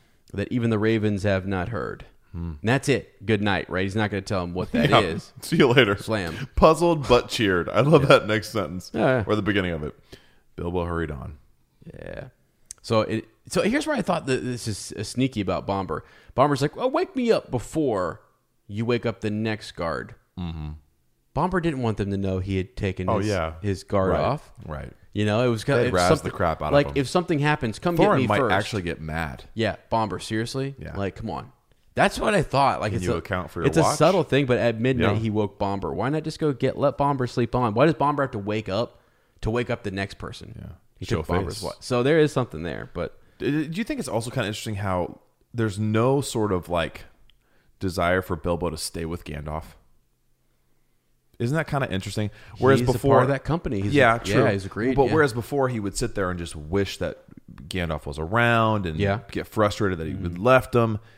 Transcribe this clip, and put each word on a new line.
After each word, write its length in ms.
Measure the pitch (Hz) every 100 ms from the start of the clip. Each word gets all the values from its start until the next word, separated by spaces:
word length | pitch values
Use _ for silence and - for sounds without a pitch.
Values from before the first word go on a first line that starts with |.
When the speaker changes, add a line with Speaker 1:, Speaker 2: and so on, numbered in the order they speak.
| _ _ -
Speaker 1:
that 140 | 95 98
even 180 | 120 117
the 80 | 107
Ravens 460 | 110 113 107 101
have 240 | 104 95 92
not 220 | 95 87
heard. 360 | 104 58 50 - - _
Speaker 2:
Hmm. 200 | 87 85 76
Speaker 1:
And 80 | 107
that's 180 | 131 147
it. 380 | 120 - _ 98
Good 160 | 104
night, 260 | 104 90 -
right? 120 | 90
He's 120 | 98 107
not 160 | 104
gonna 100 | 98
tell 220 | 92 98
him 100 | 90
what 180 | 90 -
that 160 | - -
Speaker 2:
Yeah. 80 | 120
Speaker 1:
is. 340 | 92 80 - -
Speaker 2:
<laughs> 40 |
See 140 | - 165
you 100 | 139
later. 280 | 131 107 101
Speaker 1:
Slam. 500 | - 110 87 78 139 -
Speaker 2:
Puzzled 520 | 175 160 170 160 120
but 220 | 123 -
cheered. 380 | - 104 90 82
I 120 | 104
love 220 | 139 160
Speaker 1:
Yeah. 60 | 135
Speaker 2:
that 180 | 135 101
next 220 | 110 -
sentence. 420 | 107 82 92 -
Speaker 1:
Yeah. 300 | - 151 127 98
Speaker 2:
Or 100 | 107
the 60 |
beginning 300 | 98 101 90
of 100 | 80
it. 120 | 73 - _ - _ _ _ -
Bilbo 300 | 85 90 85
hurried 240 | 82 80
on. 280 | 69 67 71 _ _ _ _ -
Speaker 1:
Yeah. 400 | 50 50 50 131 - _ _ _ -
So 180 | - 110
it, 240 | - 107 - _ -
so 160 | 190
here's 240 | 202 277 311
where 80 | 277
I 60 |
thought 240 | 190 170 135
that 160 | 127
this 240 | 117 120 117
is, 260 | 98 - -
uh, 60 |
sneaky 380 | 107 123 131 110
about 240 | 95 85 65
Bomber. 380 | 98 85 78 - - - -
Bomber's 260 | 147 135
like, 140 | 147 -
"Well, 160 | 254
wake 240 | 311 370 262
me 160 | 240
up 180 | 180 -
before 720 | 123 - 165 143 101 87 104 - _ _ _ -
you 180 | 101 117
wake 200 | 120 120
up 140 | 101
the 100 | 107
next 400 | 107 110 107 -
guard." 420 | - 82 65 - - _ -
Speaker 2:
Mm-hmm. 320 | 87 80 76 76 - _ _ _ _
Speaker 1:
Bomber 260 | 131 180 185
didn't 200 | 165 131
want 160 | 117 98
them 140 | 101
to 60 | 98
know 220 | 98 92
he 180 | 95 95
had 180 | 92 -
taken 340 | 101 90 92
Speaker 2:
Oh, 80 | 110
Speaker 1:
his, 80 | 107
Speaker 2:
yeah. 260 | 98 80 80
Speaker 1:
his 220 | 101 92
guard 280 | - 101 95
Speaker 2:
Right. 80 | 82
Speaker 1:
off. 300 | 90 143 - - 78
Speaker 2:
Right. 260 | 71 - - -
Speaker 1:
You 120 | 101 104
know, 180 | 107 127
it 40 |
was 140 | 113
kind 160 | 120 131
Speaker 2:
They'd 80 | 127
Speaker 1:
of 60 |
Speaker 2:
razz 140 | 90 90
Speaker 1:
something 200 | - -
Speaker 2:
the 40 | -
crap 240 | 87 78
out 60 | 76
of 60 |
Speaker 1:
like, 140 | 143 143
Speaker 2:
him. 60 | 71
Speaker 1:
if 100 | 127
something 300 | 180 170 151
happens, 400 | 147 151 120 -
come 180 | 175 170
Speaker 2:
Thorin 180 | 202 185
Speaker 1:
get 40 |
me 60 | 120
Speaker 2:
might 100 | 104
Speaker 1:
first. 140 | 117
Speaker 2:
actually 280 | 95 104 107
get 180 | 85 73
mad. 440 | 78 80 78 64 - 110
Speaker 1:
Yeah, 200 | 107 - _
Bomber, 300 | 113 104 87
seriously? 560 | - 110 117 135 135 139
Speaker 2:
Yeah. 180 | 78 -
Speaker 1:
Like, 200 | 98 -
come 140 | 110
on. 220 | 71 - _ _ _ _ -
That's 240 | 190 -
what 140 | 226 208
I 60 |
thought. 360 | - 131 135 82
Like, 120 | 104
Speaker 2:
Can 60 | 90
Speaker 1:
it's 80 | 87
Speaker 2:
you 80 |
Speaker 1:
a, 40 | 85
Speaker 2:
account 320 | - 92 85
for 100 | 87
your 60 | 82
Speaker 1:
it's 100 | 160
a 40 |
Speaker 2:
watch? 160 | 110 147
Speaker 1:
subtle 260 | 160 190
thing, 220 | 139 131 135
but 120 | 117
at 200 | 117 113
midnight 340 | 127 127 92
Speaker 2:
Yeah. 60 | 104
Speaker 1:
he 100 | 113
woke 280 | 104 104 -
Bomber. 320 | 98 98 85
Why 160 | 82 120
not 140 | 156
just 160 | 160 -
go 140 | 156
get, 240 | 131 131 -
let 200 | 143 -
Bomber 280 | 143 135 123
sleep 280 | - 120 123
on? 180 | 120
Why 120 | 107 160
does 100 | 151
Bomber 280 | 139 147
have 80 | 135
to 80 | 107
wake 300 | 98 107 107
up 320 | 98 120 - _ _ _ _
to 80 | 120
wake 200 | 120 120
up 140 | 117
the 80 | 104
next 260 | 95 98 -
person? 360 | - - - 113
Speaker 2:
Yeah. 100 | - - _ _
Speaker 1:
He 80 | -
Speaker 2:
Show 120 | 82
Speaker 1:
took 100 | 80
Bomber's 280 | 87 95 104
Speaker 2:
face. 80 |
Speaker 1:
watch. 140 | - -
So 240 | - 123
there 160 | 127 160
is 120 | 151
something 320 | 135 117 78
there, 260 | 82 55 -
but 240 | 87 82 - - _
Speaker 2:
Do, 260 | 120 147 147
do 100 | 165
you 60 | 233
think 140 | 285
it's 100 | 139
also 200 | 113 117
kinda 180 | 131 101
interesting 280 | 107 113 101
how 440 | 101 90 85 - _ _ _
there's 260 | 117 110 98
no 420 | 110 110 123 143
sort 300 | 131 117 104
of, 180 | 92 80
like, 360 | 85 78 - - _ - _ _ _ _ _
desire 420 | 95 90 87 92
for 140 | - 85
Bilbo 340 | 87 85 87
to 80 | 78
stay 280 | - 82 82
with 180 | 85
Gandalf? 400 | - 73 73 80 - - _ _ _ _ _ _ _ _ _ _ _ _ _ _ _ _
Isn't 160 | 117 160
that 120 | 147
kinda 220 | 143 135
interesting? 420 | 98 101 110 104 - - -
Whereas 240 | 127 131
Speaker 1:
He's 80 | 123
a 20 |
Speaker 2:
before 240 | 123 139 117
Speaker 1:
part 80 |
of 60 | 127
that 160 | 135 -
company. 340 | 165 165 107
He's 140 | 101
Speaker 2:
Yeah, 220 | 143 120 117
Speaker 1:
a, 40 |
Speaker 2:
true. 240 | 90 107
Speaker 1:
yeah, 80 | 120
he's 140 | 98 95
agreed, 300 | 101 120 131
Speaker 2:
But 80 | 123
Speaker 1:
yeah. 60 |
Speaker 2:
whereas 180 | 156 143
before 380 | 117 - 143 131
he 100 | 117
would 160 | 101 -
sit 180 | 120 -
there 140 | 92
and 80 | 90
just 160 | 82 80
wish 420 | 76 98 98 -
that 220 | 85 - - - - - 73
Gandalf 360 | 92 85 76 73
was 140 | 73
around 680 | 80 113 120 117 113 107 92
and 120 | 80
Speaker 1:
Yeah. 220 | 98 101 -
Speaker 2:
get 160 | 90 78
frustrated 520 | 107 104 - 104 87
that 80 | 80
he 60 |
Speaker 1:
Mm-hmm. 100 | 67
Speaker 2:
had 140 | 87 87
left 380 | 113 127 - 120
him, 240 | 113 107 -